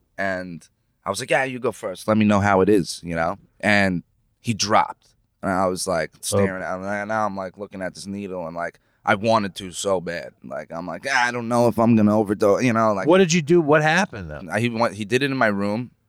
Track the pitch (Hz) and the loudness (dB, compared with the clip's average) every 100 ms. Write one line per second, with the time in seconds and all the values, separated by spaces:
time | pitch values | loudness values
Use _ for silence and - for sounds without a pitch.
0 | _ - 98 92 92 82 _ _ _ _ | _ -8 -6 -6 -8 -14 _ _ _ _
1 | 92 98 127 156 131 127 117 - 104 92 | -8 -6 -2 -2 -2 -4 -6 -4 -8 -6
2 | - 110 107 101 101 95 95 104 80 - | 0 4 4 4 4 4 6 4 2 -6
3 | 87 82 82 98 _ _ 104 104 98 87 | -8 -4 -4 -6 _ _ 0 2 2 -2
4 | - _ _ _ - 98 101 104 - - | -6 _ _ _ -6 -4 2 2 2 -4
5 | _ _ _ _ 98 92 95 92 - 85 | _ _ _ _ -2 0 0 -2 -2 -2
6 | 78 _ - 101 98 92 82 92 98 101 | -4 _ -4 0 0 -2 -8 -8 -6 -6
7 | 104 110 104 95 92 98 101 95 92 76 | -4 -2 -2 -4 -10 -12 -14 -8 -10 -10
8 | 98 98 101 92 82 85 85 - _ _ | -10 -10 -8 -8 -8 -8 -8 -10 _ _
9 | - 107 113 113 98 - 95 82 98 92 | -2 0 2 2 0 -8 -12 -6 -2 -2
10 | 85 85 62 - 62 67 78 82 90 85 | -4 -10 -10 -16 -14 -12 -10 -10 -10 -8
11 | 135 135 123 120 117 120 120 110 113 113 | -4 -2 -2 -4 -2 2 2 4 4 6
12 | 104 107 101 104 104 95 127 113 110 101 | 6 4 0 2 2 4 2 2 2 2
13 | 117 185 185 180 143 175 147 151 151 170 | 4 4 4 2 4 4 4 4 4 0
14 | 196 110 82 82 85 101 120 113 113 101 | -2 -6 -10 -12 -6 -2 0 0 0 -2
15 | 104 123 139 135 113 101 101 107 123 _ | -2 0 0 0 0 0 -2 -4 -8 _